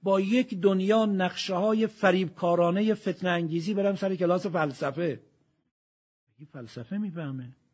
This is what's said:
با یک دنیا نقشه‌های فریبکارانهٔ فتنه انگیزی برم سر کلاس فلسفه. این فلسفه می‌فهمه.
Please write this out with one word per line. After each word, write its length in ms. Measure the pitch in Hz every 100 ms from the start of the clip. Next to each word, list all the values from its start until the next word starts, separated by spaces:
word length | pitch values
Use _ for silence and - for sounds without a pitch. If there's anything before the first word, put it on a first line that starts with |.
با 160 | 196 196
یک 340 | 196 240 254
دنیا 520 | 196 190 190 190 220 220
نقشه‌های 800 | 196 180 - - 180 208 220 220
فریبکارانهٔ 1040 | 220 196 185 180 - 175 170 170 180 214
فتنه 360 | 208 - 170 185
انگیزی 440 | 175 165 165 165
برم 220 | 202 196 190
سر 200 | 196 185
کلاس 300 | 175 175 190
فلسفه. 760 | 170 151 127 147 135 170 117 - _ _ _ _ _ _ _ _ _ _ _
این 100 | 147
فلسفه 440 | 147 117 - 117 196
می‌فهمه. 580 | 214 170 147 135 123 131 _